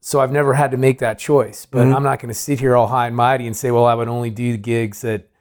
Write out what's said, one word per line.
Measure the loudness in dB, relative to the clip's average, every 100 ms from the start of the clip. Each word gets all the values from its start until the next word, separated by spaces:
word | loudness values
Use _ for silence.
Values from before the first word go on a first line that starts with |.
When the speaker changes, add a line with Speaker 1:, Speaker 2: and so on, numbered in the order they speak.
Speaker 1:
so | -4 0
I've | 0
never | 2 2
had | 2 0
to | 2
make | 0 2
that | -2 -4
choice, | 0 2 2 -4 -6
but | 2 4
Speaker 2:
Mm-hmm. |
Speaker 1:
I'm | 4
not | 0 -2
gonna | -6
sit | -8 -4 -2
here | 2 4
all | 2
high | 0 -2
and | 0
mighty | 2 0 -2
and | -4
say, | 0
"Well, | 2 4
I |
would | 2 -2
only | -4 -4
do | -4 -4
the | -4
gigs | -2 -2 -2 -6
that," | -6 -6 -8 _